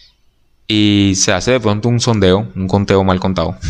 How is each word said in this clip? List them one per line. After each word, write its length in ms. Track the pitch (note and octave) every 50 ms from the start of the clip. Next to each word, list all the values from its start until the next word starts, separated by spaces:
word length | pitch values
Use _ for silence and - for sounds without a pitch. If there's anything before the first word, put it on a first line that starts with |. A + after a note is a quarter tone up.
| - - _ _ _ _ _ _ _ _ _ _ _ -
Y 460 | A2 G#2+ G#2 G#2 G#2 G2+ G2+ G2 F#2+
se 160 | F#2+ - -
hace 200 | G#2 F2+ F2+ -
de 80 | B2 C3
pronto 300 | A2 A2 G#2 G#2 G#2 A#2+
un 100 | A#2+ A#2+
sondeo, 520 | A#2 - A#2 G#2+ G2 F#2 F#2 G2 A2 A#2 -
un 120 | - F#2+ F#2
conteo 360 | F#2 G2+ G2+ - G#2 G2 G2
mal 160 | F#2+ F#2 F2+
contado, 380 | F2+ F#2+ F#2+ F2+ E2 E2 F#2 - - -